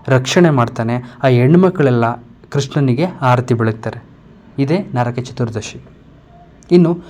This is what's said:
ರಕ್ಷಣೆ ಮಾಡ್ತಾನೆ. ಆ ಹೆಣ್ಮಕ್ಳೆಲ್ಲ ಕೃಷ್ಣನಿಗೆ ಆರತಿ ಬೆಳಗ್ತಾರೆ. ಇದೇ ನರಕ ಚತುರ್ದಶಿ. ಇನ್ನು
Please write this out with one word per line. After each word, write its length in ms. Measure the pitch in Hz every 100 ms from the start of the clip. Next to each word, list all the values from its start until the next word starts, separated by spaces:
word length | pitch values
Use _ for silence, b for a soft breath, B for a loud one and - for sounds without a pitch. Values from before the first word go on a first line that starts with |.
| -
ರಕ್ಷಣೆ 420 | 131 131 185 175
ಮಾಡ್ತಾನೆ. 680 | 139 117 - 113 120 123 -
ಆ 40 | 135
ಹೆಣ್ಮಕ್ಳೆಲ್ಲ 800 | 123 127 175 185 185 135 120 117 120 - - -
ಕೃಷ್ಣನಿಗೆ 560 | 143 139 156 139 123 175 -
ಆರತಿ 320 | 131 123 127
ಬೆಳಗ್ತಾರೆ. 500 | 113 110 110 - 117 - - - - - -
ಇದೇ 280 | 139 175 202
ನರಕ 260 | 131 120 120
ಚತುರ್ದಶಿ. 640 | 123 - 120 110 - - - - - - - - - - -
ಇನ್ನು 260 | 180 165 175